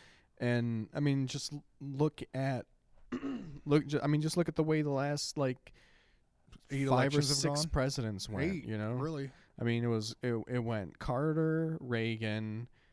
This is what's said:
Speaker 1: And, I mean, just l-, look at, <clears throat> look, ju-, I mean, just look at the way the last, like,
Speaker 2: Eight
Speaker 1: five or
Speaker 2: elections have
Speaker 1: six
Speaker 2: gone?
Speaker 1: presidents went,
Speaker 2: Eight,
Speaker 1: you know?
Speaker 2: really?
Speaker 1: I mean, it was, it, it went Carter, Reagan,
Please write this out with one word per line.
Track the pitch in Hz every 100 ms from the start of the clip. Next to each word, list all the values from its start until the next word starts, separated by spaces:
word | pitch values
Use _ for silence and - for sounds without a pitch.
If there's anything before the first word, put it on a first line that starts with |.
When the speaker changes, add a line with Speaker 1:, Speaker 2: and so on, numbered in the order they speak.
| - - _ -
Speaker 1:
And, | 120 120 117 113 107
I | -
mean, | 143 139 127
just | 143 -
l-, | 147 - -
look | 139 139 151 - -
at, | 131 135 123 - _ _ - -
<clears throat> | 254 277 240 175 139
look, | 151 151 139
ju-, | 147
I | 147
mean, | 151
just | 156 175
look | 160
at | 160
the |
way | 156 156
the | 147
last, | 135 143 147 - 151
like, | 131 127 - - - - _ _ _ _ _ - -
Speaker 2:
Eight | 139 135
Speaker 1:
five | 127 139
or | 147
Speaker 2:
elections | 143
have | 139
Speaker 1:
six | 151 147
Speaker 2:
gone? | 160
Speaker 1:
presidents | 147 131 139 113 95 -
went, | 101 160
Speaker 2:
Eight, | 175 104
Speaker 1:
you | 110
know? | 107
Speaker 2:
really? | 123 156 151 135 - - -
Speaker 1:
I |
mean, | 117 117
it | 120
was, | 113 110 -
it, | 123 113 -
it | 123
went | 113 110 92 -
Carter, | - 127 156 156 160 160 160 160
Reagan, | 127 117 113 110 110 107 110 107 117 _ _